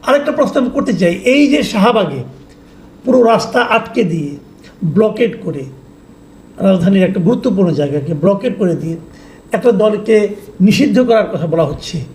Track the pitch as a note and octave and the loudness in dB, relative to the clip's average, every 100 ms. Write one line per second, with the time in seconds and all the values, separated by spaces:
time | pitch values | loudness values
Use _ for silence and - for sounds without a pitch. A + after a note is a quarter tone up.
0 | - C#4+ D4 D4+ B3 D4 B3 C#4+ C#4 F3+ | 2 0 0 -2 0 0 -2 -2 -2 0
1 | F3 F3 B3 C#4 C#4+ D4 A#3 A3 G#3 A3 | 0 0 0 2 4 2 0 2 2 2
2 | F3 C#3 B2 - - - - - - - | 0 -6 -10 -16 -20 -20 -20 -20 -20 -12
3 | - B3+ A3+ A3 - B3+ A#3 A3 - - | 0 4 4 2 0 -2 -2 -4 -6 -2
4 | G3 E3 C#3+ C#3+ - - - - E3 E3 | -2 -2 -6 -10 -18 -20 -20 -8 -4 0
5 | G#3+ - A#3 - F3+ C#3+ C3 - - - | 0 0 -4 -4 -10 -10 -12 -16 -20 -20
6 | - - - - - - F#3+ F#3 E3+ G3 | -20 -20 -20 -20 -20 -4 0 2 2 2
7 | F#3 G#3+ E3+ A#3+ C4 F#3+ F3+ C#3+ C#3+ D3 | 2 2 0 0 0 0 0 0 -2 -2
8 | C#3 D#3 E3+ G3 B3+ - F#3+ D#3 D#3 E3 | -4 -2 0 0 -2 -2 -2 -2 -6 -10
9 | - - - - - G#3 B3 G3 G#3+ G#3 | -12 -20 -20 -20 -6 -2 0 2 2 0
10 | G#3 A3 G3+ - - - F#3+ - D4 G#3 | 2 2 2 -6 -16 0 2 4 2 2
11 | B3 A3 F3+ F3 E3 D#3+ D3+ D3+ - E3 | 4 2 2 -4 -2 0 -2 -4 -10 -10
12 | A#2+ | -10